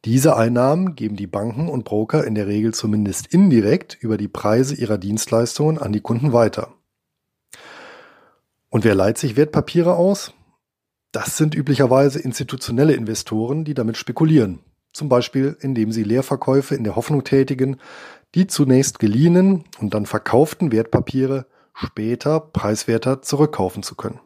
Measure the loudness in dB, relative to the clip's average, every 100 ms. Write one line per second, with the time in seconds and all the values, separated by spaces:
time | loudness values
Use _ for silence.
0 | 2 4 4 4 2 2 2 2 -2 -4
1 | -8 -6 -8 -6 -6 -6 -6 -6 -4 -4
2 | 0 -2 -2 -4 -2 -2 -2 -2 -2 0
3 | -2 -4 0 4 6 6 4 0 -2 -10
4 | -4 -4 -4 -4 0 2 0 -2 -4 -4
5 | -2 -6 0 0 0 0 -2 -2 -4 -4
6 | -2 -2 2 4 2 0 -10 _ _ _
7 | _ _ _ _ _ -20 -20 -20 -20 -20
8 | -20 _ _ _ _ _ _ 0 2 2
9 | 2 0 -2 0 0 0 0 0 2 2
10 | 2 0 -6 _ _ _ _ _ _ _
11 | _ -10 -8 -2 -2 0 -2 2 4 4
12 | 4 0 -8 -8 -8 -8 -4 2 2 2
13 | -2 -8 -4 -4 -2 -4 -4 -4 -4 -6
14 | -10 0 4 4 2 -4 _ _ _ -12
15 | 0 2 2 -2 -2 -4 -4 -2 -2 -2
16 | 0 0 -2 -4 0 0 0 -4 -2 -4
17 | -2 -2 2 2 2 0 -2 -4 -14 -20
18 | -20 -20 _ -2 0 2 4 4 2 0
19 | 0 4 4 6 4 2 -4 -8 -4 -4
20 | -4 -4 2 2 2 0 0 0 0 -2
21 | 0 -2 -2 -2 -8 _ _ -14 -12 -6
22 | -4 -2 0 -2 -2 -4 -2 -2 -2 0
23 | 0 -4 -4 0 2 2 -4 -4 -12 -10
24 | -12 -12